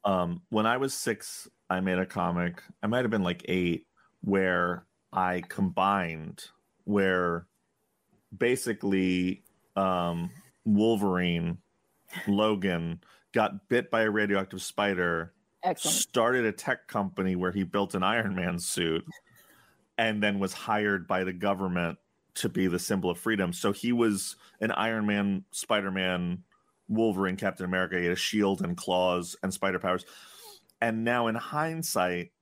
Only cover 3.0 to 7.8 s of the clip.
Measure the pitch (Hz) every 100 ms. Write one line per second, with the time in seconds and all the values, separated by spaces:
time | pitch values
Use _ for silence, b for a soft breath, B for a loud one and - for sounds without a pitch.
3 | 123 110 90 87 - 92 90 82 - _
4 | b _ - 98 92 90 87 87 _ _
5 | _ - 92 90 87 - 95 87 95 101
6 | 87 80 78 - - _ _ _ - 101
7 | 95 92 90 85 87 _ _ _